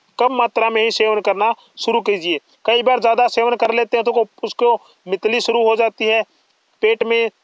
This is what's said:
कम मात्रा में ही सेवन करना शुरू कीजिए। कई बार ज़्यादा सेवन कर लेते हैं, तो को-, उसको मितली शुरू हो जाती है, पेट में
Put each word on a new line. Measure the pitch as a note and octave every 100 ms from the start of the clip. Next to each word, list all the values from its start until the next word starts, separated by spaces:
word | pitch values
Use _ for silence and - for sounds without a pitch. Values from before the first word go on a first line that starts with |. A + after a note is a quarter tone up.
| _ -
कम | B3
मात्रा | B3+ A#3 A#3 A3+
में | A3+
ही | A3+
सेवन | G#3+ G#3+ G#3
करना | G#3 F#3+ A3 - _ -
शुरू | - A#3
कीजिए। | G#3+ G3+ E3+ D3+ _ _ -
कई | A#3+
बार | A#3+ B3
ज़्यादा | A3+ A#3 A#3+
सेवन | - A#3 A#3+
कर | A#3
लेते | A#3 A#3 A#3
हैं, |
तो | A3
को-, | A#3 G#3+ -
उसको | A3 - A#3+ A3+ - _ F3+
मितली | F#3 A3 A#3
शुरू | A#3 A#3+
हो | A3+ A3
जाती | A3+ - A3
है, | A3 G#3+ _ _ _ _ -
पेट | G#3+ A3+
में | A3+ A#3 A3+ _